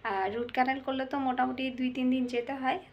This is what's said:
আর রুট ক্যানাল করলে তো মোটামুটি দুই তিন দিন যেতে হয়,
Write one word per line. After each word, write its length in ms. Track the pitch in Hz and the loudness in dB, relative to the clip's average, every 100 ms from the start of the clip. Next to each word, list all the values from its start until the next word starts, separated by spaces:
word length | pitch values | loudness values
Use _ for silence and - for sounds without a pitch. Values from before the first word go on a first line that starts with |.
আর 240 | 226 196 190 | -2 0 0
রুট 160 | 220 240 | -2 -2
ক্যানাল 280 | - 254 269 | 2 2 2
করলে 240 | 262 262 262 | -2 -2 0
তো 120 | 285 | 0
মোটামুটি 440 | 262 254 254 254 262 | 0 2 0 0 -4
দুই 200 | 254 254 | 0 -2
তিন 180 | 247 254 | 2 2
দিন 140 | 262 247 | 2 2
যেতে 280 | 240 240 | 0 -2
হয়, 260 | 277 254 349 - | -2 0 -2 -4